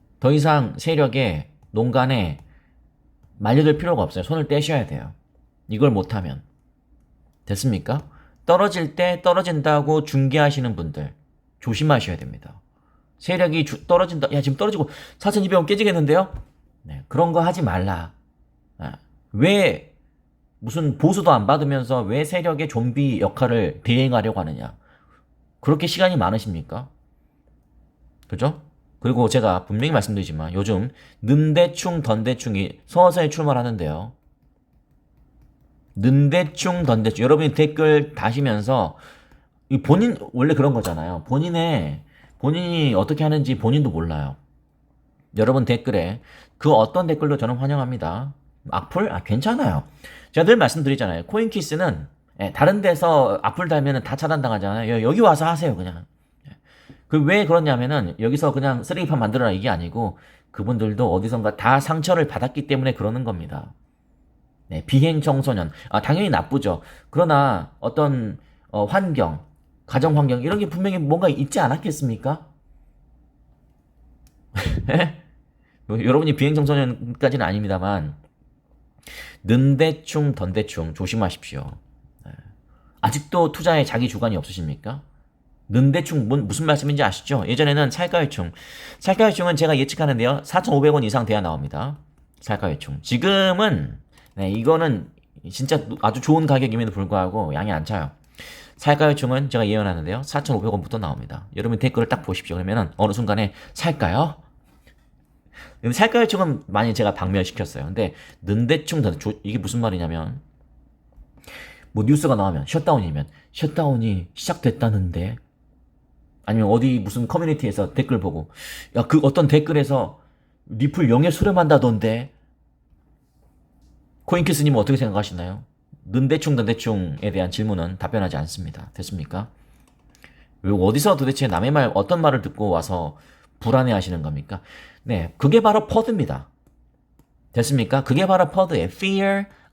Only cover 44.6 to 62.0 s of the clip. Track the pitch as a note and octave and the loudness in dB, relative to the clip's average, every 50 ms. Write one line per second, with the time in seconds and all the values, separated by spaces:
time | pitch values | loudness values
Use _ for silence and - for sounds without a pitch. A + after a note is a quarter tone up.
44.6 | _ _ _ _ _ _ _ _ _ _ _ _ _ _ - A2 G#2+ A#2+ C3 C3+ | _ _ _ _ _ _ _ _ _ _ _ _ _ _ -2 0 2 2 2 2
45.6 | A#2+ - A#2+ A#2 - - G#2 F#2+ E2 F2 G#2+ A#2+ - - - - - _ _ _ | 2 0 -2 -2 -2 -2 -2 -2 -2 -2 -6 -8 -12 -18 -20 -20 -20 _ _ _
46.6 | - D3+ C#3 A2 A2 - - F3+ F3+ E3 D#3 D3+ D#3 D3+ C#3+ C3 A2+ A2+ B2 B2 | 2 4 4 6 4 4 2 0 0 0 0 0 0 -2 0 0 -2 -4 -2 -2
47.6 | C3+ C#3 D3 C#3 B2+ B2+ B2+ A2+ - D#2+ E2+ A2 C3 C#3+ C#3+ - _ _ _ _ | -2 -2 -2 -2 -2 -4 -6 -6 -6 -6 -6 -6 -8 -10 -12 -14 _ _ _ _
48.6 | - - - F#2 - - - F3 G#3 - - - - - G#2 B2 C#3 G#3 A#3+ C4+ | -12 -8 -6 -6 -6 -4 -4 -2 -2 -2 -4 -6 -4 -4 -2 -2 0 0 0 0
49.6 | D4 A2 E2 D2 - - - - - - - - - - - D#3 E3 F#3+ A#3+ A3+ | 0 0 0 -2 -4 -8 -14 -20 -20 -20 -20 -20 -20 -4 0 2 4 6 6 6
50.6 | D3+ A#2 - D#3+ D3 C#3 C3+ - A#2+ F#2 F2 E2+ E2+ - G3+ G#3+ A3+ A3 - G#3 | 4 2 0 0 -2 0 0 0 -2 -2 -4 -4 -6 -4 -2 -2 -2 -2 -4 -6
51.6 | D3 - D3+ D#3+ F#3 D#3 F#2 D2+ D2 - - _ _ _ _ - G2 F#2+ - - | -6 -4 -4 -2 -2 -2 -2 -4 -8 -14 -18 _ _ _ _ -8 -8 -8 -2 2
52.6 | C#3+ F3 G3 G#3 G3 F#3 E3+ D3+ F3 E3+ D#3+ C#3+ C3 G#2+ G2+ - - G#2+ - - | 2 4 4 4 2 0 2 2 2 4 4 4 4 4 2 0 -2 -2 -2 -2
53.6 | F3+ D#3 D#3+ D3+ C3+ C#3+ C3+ C3 - - C3 C#3 D3+ D3 D#3+ D3+ C3 B2 A2 G2+ | -2 0 0 0 0 0 -2 -2 -4 -6 -6 -4 -2 -2 -2 -2 0 -2 -2 -2
54.6 | G2 G2 G2+ A2+ A2+ A2 A#2 A2+ A2 B2 E3 A3 A3+ F#3+ - D3+ D#3+ E3 E3+ D3 | -2 -4 -4 -2 -2 -2 0 0 2 2 4 4 6 6 4 4 2 -2 -2 0
55.6 | E3+ D3+ G#2+ E2+ F#2 F2+ E2 E2+ F2 - _ _ _ _ _ _ _ - - - | -2 -2 -2 -4 -6 -8 -10 -12 -16 -18 _ _ _ _ _ _ _ -20 -20 -20
56.6 | _ _ _ _ _ - - - _ _ D3+ D#3 C#3+ D3+ F#3+ G#3 G3+ D3+ E3 E3+ | _ _ _ _ _ -20 -20 -20 _ _ 0 2 2 4 2 2 4 4 4 4
57.6 | D#3 D3+ C3 A#2+ B2 C3 D3+ C#3 G#2 F2 - - A2 A#2 C3+ C#3+ D#3+ D3 - C3+ | 4 2 0 0 0 0 -2 -2 -2 -4 -4 -4 -2 -2 0 0 0 0 0 0
58.6 | C3+ C#3 B2+ A#2+ - - F3+ F#3+ F3 C#3+ D#3 C3 A2+ G#2 A2 B2+ B2 A2 F#2 F#2+ | 0 0 -2 -2 -4 -6 -6 -4 -2 -2 0 0 0 0 0 0 0 0 0 0
59.6 | G2+ B2+ F#2+ D#2+ E2+ E2+ - A#2 A#2 F#2+ - - - - _ _ _ _ - - | -2 -2 -2 -2 -4 -6 -6 -6 -6 -6 -8 -10 -18 -20 _ _ _ _ -12 -6
60.6 | G2 A2+ B2 G#2+ A2 A2 G#2 G2+ B2 G#2 E2+ F#2 G#2 A2+ B2 A#2 G#2+ G#2 - - | -4 -4 -2 0 -2 -2 0 0 0 0 0 0 -2 -2 -4 -2 -2 -4 -4 0
61.6 | - A#2 C3 C#3 C#3 - D#3+ D#3+ | 2 4 4 4 2 0 -2 -2